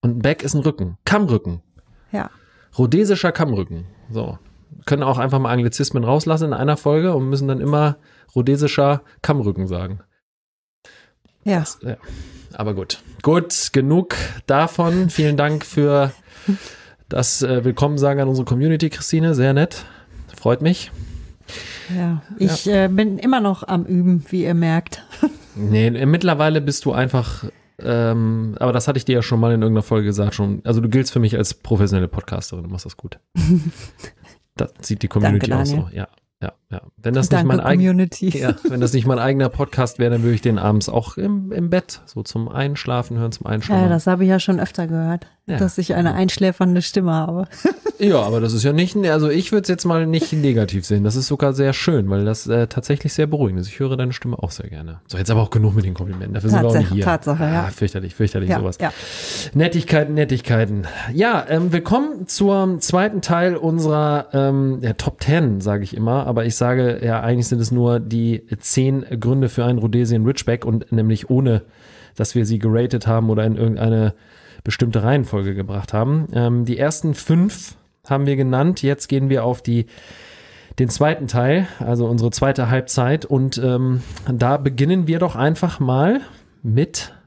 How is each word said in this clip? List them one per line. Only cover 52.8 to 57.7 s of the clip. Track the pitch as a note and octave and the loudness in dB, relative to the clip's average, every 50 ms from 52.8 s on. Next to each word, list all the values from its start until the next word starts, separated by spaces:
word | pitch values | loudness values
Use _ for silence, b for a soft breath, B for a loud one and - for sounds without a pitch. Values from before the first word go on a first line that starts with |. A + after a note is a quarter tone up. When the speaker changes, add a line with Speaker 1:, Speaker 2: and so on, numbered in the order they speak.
| A#2 - C#3+ C#3+ - D3+ | -2 -2 -4 -2 -2 -6
Speaker 1:
sehr | - - D#3 | -2 0 0
beruhigend | D3+ D#3 D3 C#3 G2+ F#2 F#2 | 0 0 0 0 0 0 -2
ist. | F2+ | -6
Ich | G2+ - | -6 -6
höre | - C3+ C3 C3 | -6 -4 -4 -2
deine | B2+ B2+ B2+ B2+ | -2 -4 -4 -6
Stimme | - - B2 A#2 - | -6 -6 -8 -6 -6
auch | - E2+ | -6 -8
sehr | - - - D#2+ | -8 -10 -14 -12
gerne. | D#2+ D2+ D#2 E2 D#2+ E2 _ | -12 -12 -12 -14 -14 -16 _
So, | _ - | _ -6
jetzt | F#2 F#2+ G2 | -4 0 2
aber | A2+ G#2+ | 2 2
auch | A2 - | 2 2
genug | - A2+ G#2+ G#2+ G2 | 2 2 2 4 2
mit | G#2+ G2 | 2 0
den | F#2 F2 | 0 -2
Komplimenten. | F2 F#2 G2 F#2+ F#2 F#2+ G2+ G2+ | -4 -6 -8 -6 -8 -8 -6 -6
Dafür | F#2+ F#2 A2 | -4 2 4
sind | G#2+ A2+ | 4 4
wir | A#2 A#2 | 4 4
auch | A2+ | 4
nicht | - - | 4 4
Speaker 2:
Tatsache, | F2 F#2 | 4 2
Speaker 1:
hier. | G#2 - | 0 2
Speaker 2:
Tatsache, | F#3 E3 D#3+ - D3+ D3 D#3+ D#3+ | 0 0 0 0 -2 -2 0 0
ja. | D3+ D#3+ E3+ F3+ | 0 0 0 -2
Speaker 1:
Ah, | F#2+ | -4